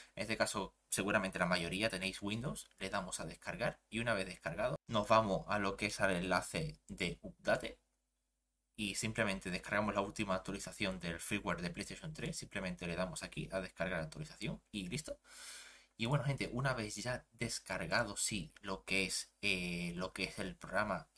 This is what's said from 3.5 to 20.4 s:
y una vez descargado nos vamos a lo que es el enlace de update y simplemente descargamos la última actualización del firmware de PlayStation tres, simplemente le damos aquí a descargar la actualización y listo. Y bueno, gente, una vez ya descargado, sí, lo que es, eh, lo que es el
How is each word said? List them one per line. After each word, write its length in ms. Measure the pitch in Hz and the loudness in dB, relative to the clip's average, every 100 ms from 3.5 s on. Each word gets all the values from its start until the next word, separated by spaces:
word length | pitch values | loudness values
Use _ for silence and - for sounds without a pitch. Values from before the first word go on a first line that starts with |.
| 90 - - - | -2 -2 -4 -6
y 100 | 110 | -2
una 160 | 120 | 0
vez 120 | 101 92 | 0 0
descargado 500 | 87 - 85 123 147 - | -4 -6 0 0 -2 0
nos 220 | 113 104 | 0 8
vamos 380 | 110 107 92 82 | 8 8 2 2
a 100 | 104 | 2
lo 180 | 98 95 | 2 0
que 100 | 104 | -2
es 120 | - | 2
el 140 | 98 | 4
enlace 640 | 87 92 90 - 85 78 - - | 4 4 2 2 -2 -2 -6 -10
de 320 | 95 90 - | -2 -2 -2
update 580 | 92 - - 113 - - _ _ _ _ _ _ _ _ _ - | -10 -4 2 2 0 -10 _ _ _ _ _ _ _ _ _ -4
y 180 | 101 | -2
simplemente 560 | 95 110 110 107 95 92 | 0 0 2 2 2 -2
descargamos 460 | 90 - 104 107 101 | -4 0 2 2 2
la 60 | |
última 340 | 101 - 101 95 | 0 -2 0 0
actualización 640 | - 98 92 - 98 92 | 0 -6 -6 -2 -2 0
del 180 | 87 82 | -4 -4
firmware 420 | - 104 95 85 | -2 -2 0 0
de 100 | 87 | -2
PlayStation 440 | - 98 95 82 | -4 -6 -6 -8
tres, 220 | 78 117 - | -6 -4 -6
simplemente 500 | 101 101 95 90 87 | -6 -4 -4 -4 -2
le 80 | |
damos 300 | 85 92 - | -2 -2 -4
aquí 240 | 92 - 76 | -6 -6 -4
a 100 | 95 | -4
descargar 380 | 87 - 92 87 | -4 -4 -2 0
la 60 | |
actualización 580 | 78 76 76 - 101 - - | -4 -6 -10 -6 -4 -4 -6
y 160 | 104 90 | -6 -2
listo. 320 | 143 - - - - - - - - - - | -4 -4 -10 -12 -16 -14 -14 -16 -20 -16 -2
Y 100 | 117 | 2
bueno, 180 | 147 | 4
gente, 240 | 139 - 95 | 4 2 0
una 180 | 117 135 | 2 2
vez 240 | 120 104 107 | 0 -2 -4
ya 300 | 120 123 - | -2 -4 -6
descargado, 840 | - 117 - - 92 85 107 107 98 | -4 -2 -2 -2 -2 2 2 2 2
sí, 380 | - 104 78 - | 0 0 -4 -8
lo 220 | 101 95 | -6 -4
que 200 | - 98 | 0 2
es, 260 | 92 - - - | 2 0 -4 -4
eh, 500 | 101 92 90 87 87 87 | 0 0 0 -2 -2 -2
lo 180 | 92 | -4
que 100 | - | -2
es 140 | 90 | -4
el 180 | - | -2